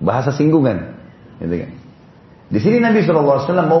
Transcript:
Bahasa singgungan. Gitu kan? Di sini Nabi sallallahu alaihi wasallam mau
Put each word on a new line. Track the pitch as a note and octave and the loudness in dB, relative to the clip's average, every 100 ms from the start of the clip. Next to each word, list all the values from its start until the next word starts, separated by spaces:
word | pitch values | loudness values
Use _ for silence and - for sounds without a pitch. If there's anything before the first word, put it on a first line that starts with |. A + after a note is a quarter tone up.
Bahasa | F2+ A#2+ C3 C3+ | -2 -2 -2 0
singgungan. | D3+ D#3+ C3 F#2+ E2 - - - - - | 2 2 2 -2 -8 -16 -20 -20 -20 -12
Gitu | E2 F2 | -6 -6
kan? | - - - - - - - - - | -8 -16 -20 -20 -20 -20 -20 -20 -6
Di | G#2 | -2
sini | E3+ A#3+ | 2 2
Nabi | A#3 G#3+ E3 | 2 2 2
sallallahu | D#3+ C#3+ C3+ | 2 2 0
alaihi | D3+ | 0
wasallam | F3+ D3+ | -2 2
mau | E3 | 0